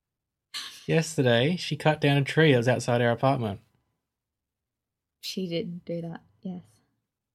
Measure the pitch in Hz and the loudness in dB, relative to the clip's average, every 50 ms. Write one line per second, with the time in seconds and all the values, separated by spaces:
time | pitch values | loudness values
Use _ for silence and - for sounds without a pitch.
0 | _ _ _ _ _ _ _ _ _ _ - - - - - - - - 151 165 | _ _ _ _ _ _ _ _ _ _ -16 -16 -14 -16 -18 -10 -4 0 0 0
1 | 160 - - 151 131 123 117 117 127 160 185 170 - - 147 - - 165 151 - | 0 0 -2 2 2 4 4 4 4 2 0 -4 -6 -8 -6 0 0 0 2 2
2 | 147 143 143 143 135 - - 156 160 151 131 120 113 127 120 113 - - 120 120 | 2 2 2 2 0 2 2 4 4 6 4 4 4 2 0 0 0 0 0 2
3 | 123 117 117 117 135 135 139 127 113 104 95 - - _ _ _ _ _ _ _ | 2 2 0 2 0 0 0 0 -2 -6 -6 -10 -14 _ _ _ _ _ _ _
4 | _ _ _ _ _ _ _ _ _ _ _ _ _ _ _ _ _ _ _ _ | _ _ _ _ _ _ _ _ _ _ _ _ _ _ _ _ _ _ _ _
5 | _ _ _ _ - - - 196 190 170 170 165 - 175 170 175 - - 170 170 | _ _ _ _ -16 -12 -8 -8 -6 -4 -4 -6 -6 -6 -10 -12 -10 -10 -10 -8
6 | 165 170 165 - _ _ _ _ - 185 180 175 - _ _ _ _ _ _ _ | -8 -10 -12 -14 _ _ _ _ -12 -12 -12 -12 -14 _ _ _ _ _ _ _
7 | _ _ _ _ _ _ | _ _ _ _ _ _